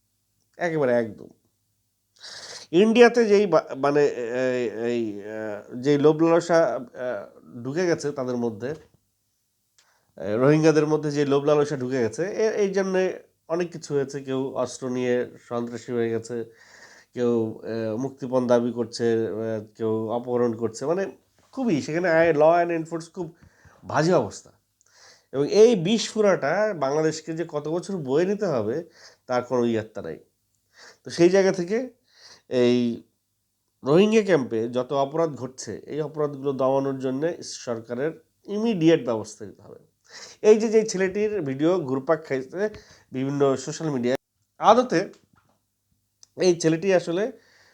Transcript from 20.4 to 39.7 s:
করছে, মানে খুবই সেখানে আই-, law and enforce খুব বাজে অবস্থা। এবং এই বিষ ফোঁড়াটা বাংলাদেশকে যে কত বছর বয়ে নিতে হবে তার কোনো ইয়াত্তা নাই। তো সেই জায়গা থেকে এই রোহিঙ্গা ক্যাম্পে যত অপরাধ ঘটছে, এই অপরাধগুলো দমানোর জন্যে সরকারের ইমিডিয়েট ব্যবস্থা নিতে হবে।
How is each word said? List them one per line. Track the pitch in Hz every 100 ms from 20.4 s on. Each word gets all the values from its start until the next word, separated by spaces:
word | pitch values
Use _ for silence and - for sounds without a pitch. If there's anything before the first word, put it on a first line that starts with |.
| 120
করছে, | 110 113 - 135
মানে | 180 196 - _ _ _
খুবই | - 240 151
সেখানে | 120 160 180
আই-, | 160 170
law | 147 156 175 175
and | 170
enforce | 160 165 165
খুব | 185 160 - - _ _ _
বাজে | 95 120 160
অবস্থা। | 170 104 - - _ _ _ _ _ - - _
এবং | 135 143
এই | 190 226 220
বিষ | 165 226 -
ফোঁড়াটা | 214 208 165 135 185 214 175
বাংলাদেশকে | 135 147 156 156 -
যে | 160 160
কত | 147 147
বছর | 175 180 190
বয়ে | 131 143 180
নিতে | 208 202
হবে | 131 104 143 175 _ - _ -
তার | 123
কোনো | 120 127 120
ইয়াত্তা | 113 107 -
নাই। | 82 76 _ _ _ _ _ _ - -
তো | 135
সেই | 143 170
জায়গা | 190 190
থেকে | 185 175 226 254 - _ _ - - -
এই | 127 120 123 120 113 - _ _ _ _ _ _ _
রোহিঙ্গা | 123 165 214 220
ক্যাম্পে | 196 160 113 113 120
যত | 123 127
অপরাধ | 143 139 160 165 127
ঘটছে, | 123 - - 90 -
এই | 143
অপরাধগুলো | 151 156 147 139 139
দমানোর | 131 131 135 135 135
জন্যে | 131 131 160 170
সরকারের | - - - 117 113 120 151 160 _ _
ইমিডিয়েট | - 208 226 190 160 160 123
ব্যবস্থা | 110 101 - 101
নিতে | -
হবে। | -